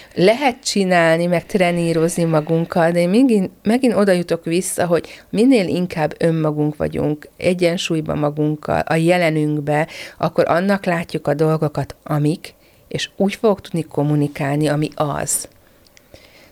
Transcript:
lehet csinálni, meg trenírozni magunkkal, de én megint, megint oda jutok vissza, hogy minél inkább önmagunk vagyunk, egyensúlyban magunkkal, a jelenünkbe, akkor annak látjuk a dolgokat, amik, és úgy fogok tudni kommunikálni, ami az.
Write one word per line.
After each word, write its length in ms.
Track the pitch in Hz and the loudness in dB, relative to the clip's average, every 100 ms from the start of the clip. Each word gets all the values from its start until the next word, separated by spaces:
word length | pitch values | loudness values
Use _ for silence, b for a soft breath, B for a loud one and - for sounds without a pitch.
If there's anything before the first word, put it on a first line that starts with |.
| B | B
lehet 500 | - 185 247 285 240 | 0 2 2 0 -2
csinálni, 640 | - 202 185 175 165 165 175 | -4 -2 2 2 4 2 0
meg 200 | 170 - | -2 -2
trenírozni 760 | 190 175 175 170 165 170 175 | 0 0 2 0 0 0 0
magunkkal, 680 | 165 156 151 165 170 185 165 | 0 0 0 0 0 0 2
de 80 | 175 | 2
én 100 | 175 | 2
megint, 420 | 214 269 208 185 - | 4 4 4 0 -4
megint 300 | 208 247 254 | -2 2 2
oda 180 | 190 202 | 2 2
jutok 320 | 180 170 170 | 2 0 -4
vissza, 420 | 165 175 - - 170 | -2 -2 -2 -4 0
hogy 380 | 165 - - - | 0 -2 -14 -6
minél 380 | 185 254 247 175 | 2 4 4 2
inkább 480 | 170 180 160 151 - | -2 -2 -2 -4 0
önmagunk 580 | 170 165 156 151 151 151 | 0 0 0 0 -2 -2
vagyunk, 540 | 156 156 151 151 - - | -4 -2 -2 -4 -10 -4
egyensúlyban 800 | 175 180 170 175 - 165 156 151 | -2 0 0 0 -2 -4 -2 -2
magunkkal, 600 | 147 151 151 151 - - | -2 -2 -2 -2 -2 -2
a 160 | - 160 | 0 0
jelenünkbe, 920 | 165 180 160 156 151 151 147 147 160 B B B | 2 2 2 0 0 -2 -2 -2 -2 B B B
akkor 300 | 170 - - | -2 0 2
annak 380 | 165 196 196 185 | 2 0 0 0
látjuk 420 | 170 175 156 151 | -4 -4 -6 -2
a 60 | |
dolgokat, 600 | 143 156 160 160 - 143 - | 0 0 2 -2 -4 -8 -10
amik, 500 | - 151 147 165 - b b b _ | -4 0 0 -2 -8 b b b _
és 220 | 185 - - | -8 -8 -2
úgy 200 | 196 - | -2 0
fogok 260 | 220 190 | 0 0
tudni 220 | - 165 | -4 -6
kommunikálni, 840 | - - 147 147 143 - 143 147 151 | -4 -2 0 0 0 -2 -4 0 0
ami 220 | 147 151 - | 0 -4 -4
az. 520 | 151 147 - - - _ _ _ _ _ B B B B B | -4 -4 -4 -6 -8 _ _ _ _ _ B B B B B